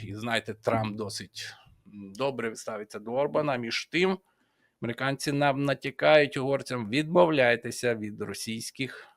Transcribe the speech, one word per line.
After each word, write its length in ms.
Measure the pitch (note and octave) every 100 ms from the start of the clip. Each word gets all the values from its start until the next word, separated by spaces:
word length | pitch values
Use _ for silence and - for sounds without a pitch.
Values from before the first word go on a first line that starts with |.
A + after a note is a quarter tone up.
і 100 | G#2
знаєте, 400 | G2+ A#2 A2+ -
Трамп 420 | G#2 - A2+ A2 G#2
досить, 580 | G#2 - F#2+ - - - _ _ _
м, 260 | G#2 G2
добре 440 | G2 C3+ B2 A2+ A2
ставиться 420 | - G#2+ A2 A2+
до 140 | G#2+
Орбана, 440 | B2 D3 D#3 D3+ B2
між 300 | A#2 - -
тим, 320 | D#3+ F#3 F#3 _ _ _ _ _ _
американці 500 | A#2 A#2 C3 C#3 D#3
нам 320 | C#3+ C#3+ C3+
натякають 720 | C#3 C3+ C#3+ - D3+ D3+ C#3+ C#3
угорцям: 520 | C3+ C#3 B2 B2+ G#2+
«Відмовляйтеся 1080 | B2+ D#3 F3 E3+ D3+ A#2+ A#2+ A#2+ A2 B2
від 260 | A2+ G#2 A2
російських 840 | G#2 G2 - A2+ - - C3 - -